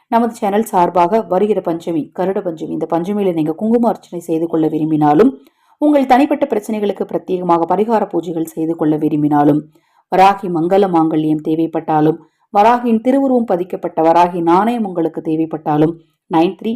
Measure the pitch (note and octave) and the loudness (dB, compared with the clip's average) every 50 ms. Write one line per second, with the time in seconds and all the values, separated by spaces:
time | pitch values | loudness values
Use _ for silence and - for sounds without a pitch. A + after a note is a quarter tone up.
0 | _ _ A#3 A3+ A#3 B3 A#3 - A3+ G3+ G3 G#3 A3 - - F#3 F3 F3 F3 F#3 | _ _ -2 0 0 -2 -4 -4 -4 -2 0 -2 -2 0 0 0 0 2 2 0
1 | E3+ E3+ G#3 A3+ G#3 E3+ F3+ F#3 G3+ G#3 G#3+ F#3+ F3+ F#3 E3 E3 - F3+ E3+ D#3+ | 0 2 0 -2 -2 0 -2 0 0 0 0 -2 -2 -4 -6 -6 -6 -6 -6 -6
2 | - - _ - F3+ F#3 G3 G#3 F#3+ F3+ E3 D#3 D#3+ D3+ E3 D#3+ D#3+ D#3+ F3 E3 | -6 -6 _ -6 -4 -4 -4 -4 -6 -6 -8 -8 -10 -8 -6 -8 -4 -4 -4 -4
3 | E3+ F#3 G#3 G#3 G3+ F#3 F3 E3 D#3 D3+ D#3+ - G#3+ A3 A3+ A#3+ A#3 A3+ F#3 - | -2 -4 -4 -2 -2 -2 -2 -2 -2 -4 -4 -4 -2 0 0 2 2 0 -2 -4
4 | - - - F3 E3+ - E3 D#3+ E3 E3 E3+ D#3+ D#3 D#3 D#3 D#3 D#3 D#3 D#3 D3+ | -8 -14 -14 -12 -6 -4 -2 -2 -2 -2 -2 -2 -2 0 0 -2 -2 -2 0 2
5 | D3+ D3 D3 D#3 A3 C4+ C4 - _ _ _ _ _ _ _ _ D4 D4+ D4 C#4+ | 2 4 4 6 4 4 2 -2 _ _ _ _ _ _ _ _ 0 2 2 2
6 | C4+ C4 C4 B3 C#4+ D4+ D4+ C#4+ D4 - A3+ G#3+ - - A3 G#3+ G#3 G3+ G3 - | 4 4 4 2 4 2 0 -2 -2 -2 -2 -6 -4 -6 -6 -4 -2 -4 -4 -4
7 | G3 G3 - F3 - - F#3 F3+ F3+ F3 E3+ E3 E3+ E3 - F#3+ G#3+ A3 A#3 G#3+ | -6 -6 -6 -8 -4 -4 -6 -4 0 0 2 2 2 0 0 -2 0 0 0 0
8 | G3+ F#3+ - E3+ E3 F3+ D#3+ D#3+ D#3+ E3 - - D#3+ D#3+ E3 E3 E3 D3+ D#3 D3+ | 0 0 -4 -4 -4 -4 -6 -6 -6 -6 -6 -6 -4 -4 -2 -2 0 0 0 0
9 | D#3 D3+ D3+ D3+ D3 D3 D3 D3 D3 D3+ D3 D3+ - - _ _ _ _ _ _ | 0 -2 0 0 0 2 2 2 4 4 2 0 -2 -6 _ _ _ _ _ _
10 | _ _ - F3+ F#3 G3 G3+ G3 - F#3 F3+ E3 D#3 F3 F#3+ F#3+ G3+ F#3 F3 E3 | _ _ 2 4 4 4 4 2 -4 -4 -4 -2 0 2 2 2 2 2 2 2
11 | D#3+ D#3+ D#3+ D#3 D#3 D#3 D#3 D#3 D3+ D#3+ D#3+ D#3+ E3 E3 - E3 D#3+ - D#3 D3+ | 2 2 0 0 0 0 -2 -2 -2 -2 -2 -2 -2 -2 -2 -6 -4 0 0 2
12 | D3+ D#3 D#3+ - - _ _ _ _ _ - G3+ G#3 A3+ B3 A#3+ A#3 A#3+ A3+ A3 | 2 2 0 -2 -8 _ _ _ _ _ 0 4 4 4 4 2 0 0 0 0
13 | A3+ B3+ C4 C#4 C4+ C4+ B3+ B3 A#3 A#3 G3 F3 F#3 F#3 - F#3 - F3 - - | 2 2 2 2 2 2 2 0 0 0 -2 -4 -2 -6 -8 -8 -8 -6 -2 2
14 | D#3+ E3 E3 E3+ F3 F3+ F3+ F3+ E3+ E3 E3+ F#3 G#3 A3+ A#3+ A#3 A3 G3 F3+ F3 | 2 4 6 4 4 2 2 -2 0 2 2 4 2 0 -2 -2 -4 -4 -4 -4
15 | - G#3+ - - D#3 E3 D#3+ D#3 E3 D#3+ E3 D3+ D#3 E3 D3+ D3+ D#3 D#3+ E3+ E3 | -4 -4 -4 -6 -4 -4 -2 -2 -2 -4 -6 -8 -4 -2 0 2 2 0 0 -6
16 | _ _ _ _ _ _ F3 D#3+ E3+ F#3 F#3 - - A3 A3+ | _ _ _ _ _ _ 0 0 0 0 -2 -6 -8 -8 -8